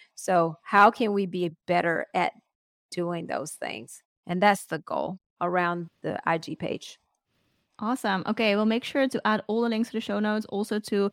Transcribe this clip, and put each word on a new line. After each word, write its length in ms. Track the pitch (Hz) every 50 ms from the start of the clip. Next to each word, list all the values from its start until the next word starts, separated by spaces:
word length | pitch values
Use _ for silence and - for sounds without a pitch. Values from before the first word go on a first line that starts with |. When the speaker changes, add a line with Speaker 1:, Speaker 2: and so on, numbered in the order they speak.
| - _ _
Speaker 1:
So 400 | - - - 185 170 165 165 160 - -
how 280 | - - 202 202 226
can 220 | 233 - 240 214 202
we 120 | 202 196
be 260 | 180 170 185 175 170 165 - _
better 400 | - 175 175 - 170 160 - - - -
at 200 | 185 175 - - _ _ _ _ _ _ _ _ _ _ -
doing 360 | - 180 175 170 175 170 -
those 260 | - - - 151 156 -
things? 500 | - - - - 107 117 - - - _ _ _ _ -
And 140 | - 175 180
that's 240 | 202 208 202 - -
the 140 | - - -
goal 400 | - - - - - - 190 185 _ _ _ -
around 480 | 170 175 180 180 175 175 175 175 170 170 _ _ -
the 160 | - - - -
I 100 | - 165
G 180 | 165 - - 160
page. 440 | - 170 - - - - - - _ _ _ _ _ _ _ _ _ _ _ _ _ _ _ _ -
Speaker 2:
Awesome. 440 | 214 220 254 - - 208 190 185 -
Okay, 300 | - 220 - 226 214 202
we'll 100 | 208 214
make 180 | 220 220 247 -
sure 240 | - - - 269
to 140 | 262 - - -
add 160 | 214 214 202 -
all 140 | - 214 233
the 80 | 233 233
links 200 | 226 220 233 -
to 40 | -
the 80 | 226
show 180 | - - 202 208
notes, 260 | 214 214 214 214 220 -
also 300 | - 196 214 - 214 214
to 320 | - - 214 202 202 202